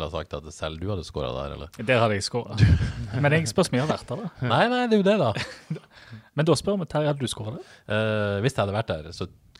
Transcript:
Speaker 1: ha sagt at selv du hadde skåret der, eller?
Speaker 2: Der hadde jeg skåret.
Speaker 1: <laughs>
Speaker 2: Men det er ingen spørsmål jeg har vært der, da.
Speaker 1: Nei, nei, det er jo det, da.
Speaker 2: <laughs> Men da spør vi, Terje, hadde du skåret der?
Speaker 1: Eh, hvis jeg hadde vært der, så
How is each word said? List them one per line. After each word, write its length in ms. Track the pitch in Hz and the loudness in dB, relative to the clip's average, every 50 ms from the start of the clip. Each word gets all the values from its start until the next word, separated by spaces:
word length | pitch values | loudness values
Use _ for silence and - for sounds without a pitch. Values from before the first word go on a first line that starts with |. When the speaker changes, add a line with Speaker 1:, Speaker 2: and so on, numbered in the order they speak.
| 80 | -6
Speaker 1:
ha 40 | 73 | -4
sagt 240 | 82 80 78 - - | -6 -6 -6 -6 -10
at 100 | 73 78 78 - | -10 -10 -12 -12
selv 260 | - - 78 80 80 | -8 -8 -8 -6 -6
du 80 | 90 | -6
hadde 160 | 101 104 90 78 | -4 -4 -6 -6
skåret 320 | - - 78 67 64 62 | -6 -6 -4 -4 -4 -4
der, 200 | 65 69 69 69 | -6 -6 -8 -8
eller? 100 | 71 73 - - | -10 -12 -14 -12
Speaker 2:
Der 240 | - 113 117 127 113 | -6 0 2 4 4
hadde 140 | 117 110 104 | 4 4 2
jeg 80 | 98 - | 0 -2
skåret. 320 | - - 120 113 - - | -2 -4 -4 -6 -2 4
Speaker 1:
<laughs> 640 | 104 - - - - - - - - - - - 127 | 4 6 6 6 6 4 -2 -2 -6 -8 -6 -2 0
Speaker 2:
Men 40 | 147 | 2
det 100 | 143 151 | 4 4
er 80 | 165 160 | 2 2
ingen 80 | - | 0
spørsmål 300 | - 196 175 - 135 123 | 2 0 0 2 2 0
jeg 60 | 139 | 0
har 100 | 156 113 | 0 -2
vært 100 | - - | -4 -4
der, 80 | - 123 | -8 -8
da. 320 | - 330 - - - 131 | -8 -8 -10 -6 -4 0
Speaker 1:
Nei, 200 | 120 113 151 202 240 | 2 4 4 4 4
nei, 180 | 247 247 247 | 2 0 2
det 60 | 233 220 | 2 4
er 100 | 208 185 | 4 4
jo 0 | |
det, 160 | 190 214 208 | 4 4 4
da. 140 | 143 - - - 104 - - - - - 156 - - | 4 2 0 -2 -6 -8 -12 -16 -10 -10 -10 -10 -10
Speaker 2:
<laughs> 520 | _ - - - - 117 107 - - - | _ -20 -20 -20 -20 -20 -20 -16 -8 -2
Men 100 | 147 156 | 0 4
da 80 | 165 143 | 4 4
spør 240 | - - 196 208 196 | 4 2 0 0 0
vi, 60 | 165 | -2
Terje, 220 | - - 151 151 | -2 -2 0 0
hadde 120 | 147 143 143 | 0 0 0
du 80 | 127 | -2
skåret 320 | 107 - - 104 107 143 - | -4 -4 -6 -8 -8 -8 -10
der? 80 | 370 - - - - - | -14 -16 -20 -16 -6 -2
Speaker 1:
Eh, 480 | 104 107 110 110 107 107 104 101 101 98 | 0 0 2 2 2 0 0 0 0 0
hvis 140 | 107 139 - | 0 0 0
jeg 80 | - 101 | 0 -2
hadde 120 | 101 98 107 | 0 0 -4
vært 80 | 113 | -2
der, 240 | - 85 78 76 82 | -4 -6 -6 -6 -12
så 160 | - - 92 - - _ _ _ _ | -10 -10 -10 -10 -10 _ _ _ _